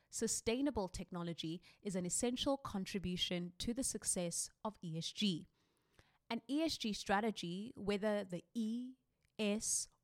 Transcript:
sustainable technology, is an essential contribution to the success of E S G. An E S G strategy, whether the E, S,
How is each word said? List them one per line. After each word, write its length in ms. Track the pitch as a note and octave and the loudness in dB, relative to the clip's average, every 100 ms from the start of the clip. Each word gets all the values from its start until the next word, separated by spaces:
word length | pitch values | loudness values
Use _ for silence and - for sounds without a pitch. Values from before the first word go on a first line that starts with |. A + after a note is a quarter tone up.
| _ | _
sustainable 760 | - A3 - - A#3+ C#4+ A3+ F#3 | -2 0 2 2 2 2 2 -2
technology, 720 | - F3+ F3+ E3+ E3 D#3+ F3 - - | -4 -6 -4 -4 -4 -4 -6 -8 -8
is 100 | G#3 | -2
an 100 | F#3 | 0
essential 520 | F3+ - A#3+ B3 D4 C#4 | 0 2 2 2 2 2
contribution 960 | - G3 F#3+ G3+ F3 F3+ - F3 F3 - | 2 -2 -2 -2 0 0 2 0 -2 -4
to 120 | - | -2
the 120 | A#3+ | 0
success 680 | C4 G#3 - - F3 - - _ | 0 0 0 0 0 -2 -4 _
of 100 | G#3+ G3+ | -8 -6
E 160 | F3 D#3+ | -6 -4
S 140 | E3 | -4
G. 340 | - G#3 D#3+ F#3 _ _ _ _ _ - _ - | 0 0 0 -4 _ _ _ _ _ -20 _ -6
An 120 | A#3 - | -6 -2
E 120 | C#4+ | 0
S 140 | D#4+ - | 2 0
G 160 | A3 | -2
strategy, 800 | G3+ - G3+ A3 G3+ F3 F3+ A3 - | -2 2 4 4 0 -4 -6 -8 -6
whether 480 | G3 G3+ G#3+ G#3 | 0 2 2 0
the 180 | F#3+ F3 - | -2 -6 -6
E, 420 | A#3+ A3 A#3 B3+ C4 _ _ _ - | -4 -2 -2 -6 -12 _ _ _ -2
S, 480 | G#3 G#3+ - - - _ | 0 2 0 -2 -2 _